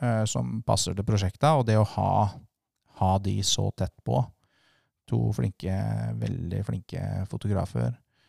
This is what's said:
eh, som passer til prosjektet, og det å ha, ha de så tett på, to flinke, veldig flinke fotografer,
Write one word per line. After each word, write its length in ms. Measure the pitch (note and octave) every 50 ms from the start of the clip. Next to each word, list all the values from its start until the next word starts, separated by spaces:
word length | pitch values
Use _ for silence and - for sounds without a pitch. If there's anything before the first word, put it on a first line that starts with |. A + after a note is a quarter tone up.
| -
eh, 220 | A#2+ A#2 A2 A2
som 340 | G#2+ - B2 B2 B2 A#2 A2+ A#2
passer 300 | - A2 G2+ - - F2+
til 100 | G2+ G2+
prosjektet, 400 | A2 A2 G2+ F#2+ F#2 - - - D3 D#3+
og 120 | C#3+ B2
det 100 | A2+ A2 A2
å 60 | G#2+
ha, 480 | - - - G2 G2 G2 G2+ G#2+ G2 - - - - _ _ _ _ _ _ _ _ _
ha 220 | - G2 F#2+ F#2 G2
de 220 | G2 G2 G2+ G2+ G2
så 280 | - - - G2 G2+ -
tett 180 | - F#2+ - - - _
på, 220 | - A#2+ - B2+ - - _ _ _ _ _ _ _ _ _ _ _ _ _ _ -
to 240 | A#2 A#2 A#2 A2 G#2+
flinke, 840 | - B2 G#2 F#2+ - - F#2 F#2+ F#2+ G#2+ G#1+ - G#2+ A2 A1+ A1+ -
veldig 460 | G#2+ F#2 F#2 E2+ E2+ F2 F#2 G2 G2+
flinke 640 | - - G2 - - - F2+ F#2+ G2 G2+ F#2+ F#2+ G2
fotografer, 680 | - - - G2+ G#2 F#2+ F#2+ F#2+ - A#2 - A#2+ A#2+ - _ _ _ _ _